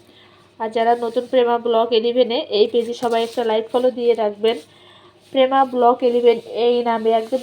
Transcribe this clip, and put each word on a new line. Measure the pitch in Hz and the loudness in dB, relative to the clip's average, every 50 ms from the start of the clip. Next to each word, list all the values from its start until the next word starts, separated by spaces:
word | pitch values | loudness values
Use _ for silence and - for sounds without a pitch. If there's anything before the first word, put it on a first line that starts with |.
| _ _ _ _ _ _ _ _ _ _ _ - | _ _ _ _ _ _ _ _ _ _ _ -10
আর | 226 220 | -8 -6
যারা | 220 233 226 233 240 | -2 0 2 2 0
নতুন | 240 240 226 226 254 240 | 0 -2 -4 -4 -6 -4
প্রেমা | 240 269 254 240 240 240 | 0 0 0 2 2 0
ব্লগ | 233 233 240 226 226 226 233 247 | -2 -2 0 0 0 0 2 0
ইলেভেনে, | 220 220 240 233 254 247 214 233 294 302 - | 0 0 0 0 0 0 0 0 -6 -4 -2
এই | 208 202 226 | 0 0 0
পেজে | 233 - 233 220 233 240 | 2 0 -2 -2 -4 -6
সবাই | - 247 233 233 226 233 | -4 -4 -2 -2 -2 -2
একটা | 226 - 254 233 | -4 -4 -4 -2
লাইক | 220 214 226 220 - | 0 0 -2 -2 -2
ফলো | - 247 254 254 | -2 0 0 0
দিয়ে | 226 254 240 240 233 | -2 0 0 0 0
রাখবেন। | 226 214 208 208 202 214 226 240 302 - _ _ _ _ - - - _ - _ _ _ _ | 0 0 -4 -2 -2 -2 -2 -2 -4 -8 _ _ _ _ -20 -20 -20 _ -20 _ _ _ _
প্রেমা | - 269 262 262 269 269 269 | 2 2 2 4 4 2 2
ব্লগ | 254 254 247 240 240 247 247 262 | 2 2 2 4 4 4 2 0
ইলেভেন | 247 240 247 240 240 226 226 - | 0 2 4 4 4 2 2 -2
এই | - - 208 240 240 247 240 240 | -8 -4 -2 0 0 0 0 0
নামে, | 233 226 220 220 226 | -2 -2 -2 0 0
একদম | 226 226 220 220 262 254 | 0 0 -2 -2 -6 -6